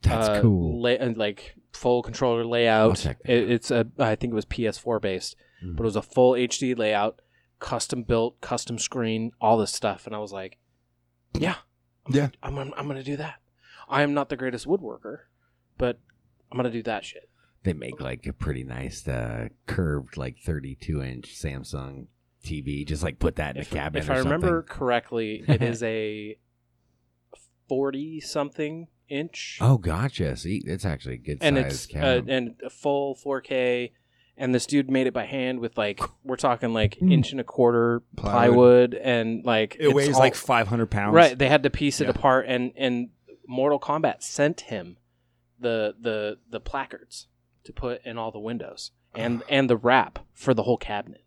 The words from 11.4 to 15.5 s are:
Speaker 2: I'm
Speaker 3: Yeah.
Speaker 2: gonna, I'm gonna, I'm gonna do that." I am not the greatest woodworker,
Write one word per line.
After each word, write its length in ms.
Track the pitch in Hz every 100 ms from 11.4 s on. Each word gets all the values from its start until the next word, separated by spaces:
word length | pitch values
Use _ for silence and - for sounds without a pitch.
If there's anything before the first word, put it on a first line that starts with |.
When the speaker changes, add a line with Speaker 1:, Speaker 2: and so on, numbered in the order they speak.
| 160 185 _ _ _ _ -
Speaker 2:
I'm 80 |
Speaker 3:
Yeah. 60 | 131
Speaker 2:
gonna, 100 | 143 -
I'm 100 | -
gonna, 160 | 143 135 -
I'm 100 | 147
gonna 160 | 135
do 140 | 131 147
that." 220 | 156 - _ _ _ - -
I 140 | 135
am 120 | 147
not 140 | 143 139
the 60 | 127
greatest 300 | 131 120 131
woodworker, 560 | 196 135 - 107 131 _ _ _